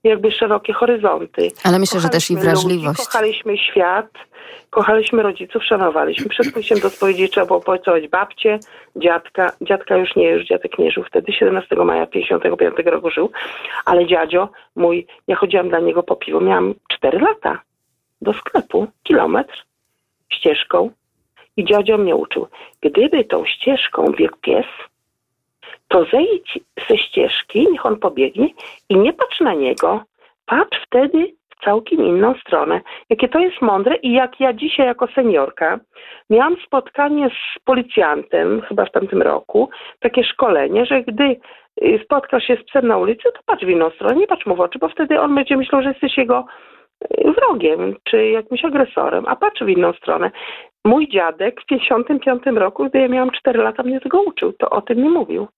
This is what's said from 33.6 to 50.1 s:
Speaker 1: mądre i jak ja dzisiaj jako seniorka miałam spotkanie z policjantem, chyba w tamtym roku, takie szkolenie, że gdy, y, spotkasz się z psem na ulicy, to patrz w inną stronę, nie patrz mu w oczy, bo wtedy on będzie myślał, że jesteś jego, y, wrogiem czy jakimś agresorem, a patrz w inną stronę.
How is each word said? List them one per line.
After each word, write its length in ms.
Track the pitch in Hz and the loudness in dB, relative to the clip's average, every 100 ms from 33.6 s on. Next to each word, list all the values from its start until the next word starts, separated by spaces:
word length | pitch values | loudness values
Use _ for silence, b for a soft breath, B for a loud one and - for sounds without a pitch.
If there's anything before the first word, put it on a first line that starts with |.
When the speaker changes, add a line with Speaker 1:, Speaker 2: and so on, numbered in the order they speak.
Speaker 1:
mądre 340 | 233 196 202 330 | 0 2 0 0
i 160 | 254 | 0
jak 280 | 240 254 - | 0 0 0
ja 140 | 262 | -2
dzisiaj 340 | 233 311 - 262 | 0 -4 0 0
jako 200 | 240 247 | 0 -2
seniorka 720 | - 240 160 135 - 160 196 _ B B B _ | 0 2 2 0 -2 -4 -4 _ B B B _
miałam 260 | 220 285 349 - | 2 4 0 -2
spotkanie 640 | 269 262 - 285 294 269 | -4 -2 -2 0 0 -2
z 300 | - - - | -4 -12 -6
policjantem, 1000 | - 262 247 - 165 147 - 170 165 220 | 0 0 0 0 2 0 -2 0 0 -2
chyba 240 | 214 - 98 | -2 -2 0
w 60 | |
tamtym 300 | - 196 196 | -2 -2 0
roku, 480 | - 147 - 208 262 B B B | 0 0 0 0 0 B B B
takie 240 | 240 240 | -2 0
szkolenie, 600 | 233 - 247 165 139 202 240 | -2 0 2 2 2 0 0
że 180 | 269 | 0
gdy, 360 | 247 220 285 240 B B B - | -2 0 0 0 B B B -2
y, 160 | - 427 | 0 0
spotkasz 400 | - 277 269 247 | 0 -2 0 -2
się 120 | - 247 | 0 -2
z 80 | |
psem 240 | - 277 247 | 0 0 2
na 100 | 202 | 2
ulicy, 260 | 185 226 | 0 0
to 160 | 480 494 - | -2 -2 -4
patrz 200 | 415 180 | -2 0
w 40 | |
inną 200 | 165 160 | 2 2
stronę, 260 | - 208 269 | 0 0 2
nie 120 | 415 | 2
patrz 180 | 359 208 | 0 -2
mu 100 | 180 | 0
w 60 | |
oczy, 180 | 175 254 | 0 0
bo 100 | 320 | -6
wtedy 300 | - 302 302 | -2 0 0
on 140 | 294 277 | 2 0
będzie 220 | 269 269 | 2 0
myślał, 240 | 262 277 | 2 0
że 80 | 269 | 0
jesteś 280 | 262 269 - | -4 -4 -2
jego, 280 | 240 247 254 B B B B _ | 0 0 -2 B B B B _
y, 280 | - - - | -6 0 2
wrogiem 640 | 349 523 262 311 170 185 196 | 2 2 2 0 0 -4 -6
czy 260 | - 226 220 | -2 2 2
jakimś 360 | 220 220 247 330 | 0 -2 -4 -2
agresorem, 600 | 277 262 - - 185 - | 0 0 0 -2 -2 -2
a 80 | 262 | -2
patrz 280 | 415 415 | -2 -2
w 60 | 220 | 0
inną 240 | 180 175 | 2 0
stronę. 380 | 170 - | -2 -4